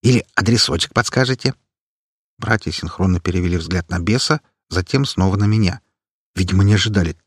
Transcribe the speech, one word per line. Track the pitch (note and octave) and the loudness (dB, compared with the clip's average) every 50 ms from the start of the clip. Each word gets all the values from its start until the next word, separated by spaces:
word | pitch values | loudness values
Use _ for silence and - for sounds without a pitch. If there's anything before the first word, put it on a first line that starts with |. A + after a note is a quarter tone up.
| - | 4
Или | A#2+ B2+ A2+ - _ _ | 4 2 2 0 _ _
адресочек | - G#2+ G#2+ A#2 A#2 - - C3 - - - - | -2 2 2 2 2 2 0 -2 -4 -4 -2 -2
подскажете?» | A#2+ A#2+ - - C3 C3 B2 C3 B2+ - B2+ C3 _ _ _ _ _ _ _ _ _ _ _ _ _ _ _ _ _ | -2 -2 0 0 0 0 0 -2 -2 -2 -6 -6 _ _ _ _ _ _ _ _ _ _ _ _ _ _ _ _ _
Братья | A2+ A2 A2+ A2 - - | -2 -2 -2 0 -2 -6
синхронно | - - - E2+ - - F#2 F#2+ F2+ F2 | -8 -8 -8 -10 -4 -2 0 2 2 0
перевели | - - F2 F#2 F2 F2+ F2 F2 | 0 -2 -2 -2 0 0 -2 -2
взгляд | D#2+ D#2+ F#2 F2+ F2 _ | -2 -2 -4 -4 -4 _
на | - F2+ | -6 -4
беса, | F2 G2 G#2+ C3 - - D#3 D3+ _ _ _ _ _ _ | -2 0 0 0 0 0 -2 -2 _ _ _ _ _ _
затем | - F2+ F2+ - - C3+ C#3 | -4 -4 -4 0 0 -2 -2
снова | - - - F#2 F#2+ F#2 | 0 0 0 0 2 2
на | G2+ G#2 | 2 2
меня. | G#2 G#2+ A2 G#2+ F2+ - - _ _ _ _ _ _ _ _ _ _ _ | 2 2 2 2 0 -2 -4 _ _ _ _ _ _ _ _ _ _ _
Видимо, | F#2 F#2 F2+ F#2+ F#2 G2+ | -4 -4 0 2 2 4
не | G2+ G#2+ | 4 4
ожидали | G2+ - A2 G#2 G#2 F2 E2 D#2 _ _ | 2 2 0 0 0 -2 -2 -4 _ _